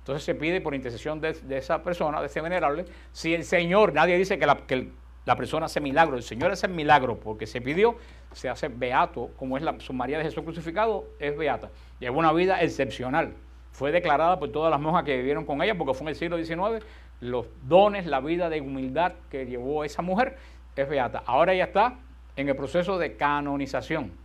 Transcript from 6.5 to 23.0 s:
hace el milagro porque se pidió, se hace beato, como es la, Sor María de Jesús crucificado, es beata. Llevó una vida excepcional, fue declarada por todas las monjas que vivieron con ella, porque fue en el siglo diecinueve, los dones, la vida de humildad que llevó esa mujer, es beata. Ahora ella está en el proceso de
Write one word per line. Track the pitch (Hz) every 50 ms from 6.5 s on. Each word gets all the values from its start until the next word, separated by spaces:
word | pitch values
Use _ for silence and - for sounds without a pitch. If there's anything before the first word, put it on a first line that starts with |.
hace | 202 180 -
el | 202 185
milagro | 170 151 147 151 143 135 127 110 -
porque | - 107 107 107 113
se | 110 - 127 117
pidió, | 123 147 180 208 233 233 226 - - - - - - -
se | - - 131
hace | 123 - - 151
beato, | 120 120 127 123 123 143 175 165 - - 117 110 - -
como | 139 131 131
es | 135 156
la, | 156 135 -
Sor | - - 135
María | 127 123 123 143 160
de | 151
Jesús | 156 147 - 156
crucificado, | 160 160 170 156 160 165 185 220 233 214 190 - - - -
es | 151 143 147
beata. | 147 160 147 123 110 104 104 - - - - - -
Llevó | 123 123 120 151
una | 165 165 156
vida | 165 180 185 190 - 170
excepcional, | - - - 135 120 113 - 123 127 135 160 156 110 92 - - - - - - - -
fue | - 131 143
declarada | 156 175 175 165 143 139 156 165 185 170
por | 151 135 117
todas | 147 156 165
las | 156 139
monjas | 147 156 165 175 147
que | 143 139
vivieron | 127 123 131 147 156 156
con | - 147 139 170
ella, | 202 220
porque | 175 160 135 131
fue | 131 151
en | 156
el | 147
siglo | 143 170 170 170
diecinueve, | 170 165 160 165 165 185 214 226 220 214 - - - - - - -
los | - 120 123 123 113 - - - -
dones, | 127 156 185 202 208 202 202 180
la | 165 143 131
vida | 131 160 165 175 180 165
de | 160 156
humildad | 139 135 139 135 131 131 131 151 170 180 180 - - -
que | - 139 131
llevó | 120 123 123 120 131 147 151 151
esa | 147 - - 175
mujer, | 180 185 196 254 - - - - - - - - - -
es | - 139 139
beata. | 151 139 123 117 120 127 -
Ahora | - 120 135 165 180 190
ella | 185 175
está | - - 190 214 247 262 - - - - - - - -
en | - 139 143
el | 135
proceso | 139 139 131 - 170 175 175 196
de | 180